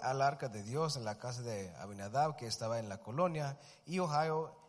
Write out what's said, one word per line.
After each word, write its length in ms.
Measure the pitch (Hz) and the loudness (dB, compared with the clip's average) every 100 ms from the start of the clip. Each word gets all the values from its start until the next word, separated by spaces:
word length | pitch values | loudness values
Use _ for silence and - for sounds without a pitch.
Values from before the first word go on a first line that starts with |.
al 180 | 123 135 | 0 4
arca 260 | 139 147 139 | 4 2 -2
de 140 | 107 | -4
Dios 340 | 104 139 160 131 | -4 0 0 0
en 80 | |
la 100 | 110 104 | -2 -4
casa 260 | 123 123 | -4 -6
de 300 | 120 104 95 73 | -4 -4 -4 -8
Abinadab, 560 | 95 98 101 127 156 151 | -10 -6 -2 2 2 2
que 100 | 117 | -4
estaba 320 | - 113 117 | -2 0 0
en 100 | 107 | -2
la 100 | 95 | -6
colonia, 580 | - 131 180 156 143 135 - - - | -4 2 2 2 -2 -4 -12 -18 -4
y 100 | 185 | 0
Ahio 540 | 180 147 160 156 156 - | 2 4 4 2 -2 -8